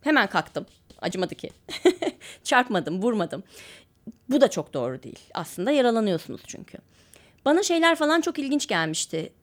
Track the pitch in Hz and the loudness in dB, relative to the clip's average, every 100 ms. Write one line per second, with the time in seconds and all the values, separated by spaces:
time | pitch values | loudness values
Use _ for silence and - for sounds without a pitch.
0 | - 302 202 180 - - 180 _ _ - | 2 2 4 0 -2 -8 -10 _ _ -8
1 | - 180 185 - - - - - 359 359 | -6 -4 -4 -6 -16 -16 -14 2 2 2
2 | 294 - - - - 262 247 202 151 180 | -4 -6 -18 -14 0 2 2 0 -2 -2
3 | 214 220 170 - - - - - _ _ | 0 0 -2 -6 -14 -20 -20 -20 _ _
4 | - - _ 269 254 - 151 143 123 127 | -20 -20 _ 4 4 4 -6 -4 -4 -6
5 | - - - - 170 - 190 294 247 226 | -12 -18 -12 -10 -10 -6 0 2 4 2
6 | 214 170 - 120 - - - - _ _ | 2 -2 -4 -16 -14 -18 -18 -20 _ _
7 | _ - - _ - 320 392 339 330 320 | _ -20 -20 _ 0 2 2 2 4 4
8 | 302 330 330 311 277 285 - 185 160 156 | 2 2 0 -4 -2 -2 0 -2 0 -4
9 | - 160 156 _ | -6 -6 -8 _